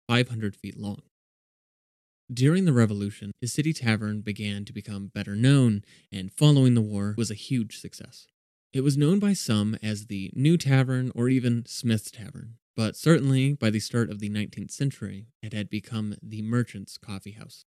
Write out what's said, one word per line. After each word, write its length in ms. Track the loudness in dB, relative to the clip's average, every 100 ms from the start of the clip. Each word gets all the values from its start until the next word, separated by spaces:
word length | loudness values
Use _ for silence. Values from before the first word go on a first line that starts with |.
| -2
five 200 | 0 0
hundred 300 | -2 -6 -6
feet 200 | -14 -10
long. 260 | -10 -10 -14 _ _ _ _ _ _ _ _ _ _ _ -12
During 340 | 2 4 4 4
the 80 |
Revolution, 580 | 6 4 2 -4 -8 -14 -8
the 60 | -6
City 260 | -2 -2
Tavern 480 | 0 0 0 0 -6
began 420 | -6 -6 -6 -6 -8
to 80 |
become 340 | -12 -10 -10 -8
better 280 | -8 -6 2
known, 480 | 4 6 6 2 -4 -20 _
and 200 | -10 -8
following 440 | 2 4 6 6 4
the 60 |
war 340 | 2 -2 -4 -4
was 140 | -4
a 40 | -6
huge 440 | -6 -4 -4 -10
success. 480 | -16 -18 -20 -20 -20 _ _ _ _
It 100 | -2
was 160 | 0 2
known 200 | 4 4
by 160 | 2
some 460 | 0 2 2 2 -2
as 240 | -4 -6 -6
the 240 | -8 -8 0
New 200 | 4 4
Tavern 560 | 6 4 4 0 -2 0
or 120 | 2
even 380 | 2 2 0 -2
Smith's 460 | -6 0 0 -2
Tavern, 460 | -16 -16 -14 -16 -20 _ -4
but 200 | -4 0
certainly 580 | 4 4 6 4 2
by 180 | 2 0
the 80 | 0
start 320 | -2 -2 -2
of 80 | -4
the 100 | -6
nineteenth 400 | -4 -6 -8 -12
century, 560 | -4 -4 -4 -12 -12 -16 _
it 120 | -10
had 180 | -8 -6
become 460 | -6 -6 -6 -6 -8
the 220 | -12 -10
Merchant's 560 | -2 0 -2 -6 -14 -18
Coffee 320 | -14 -14 -14
House. 340 | -18 -20 -20 _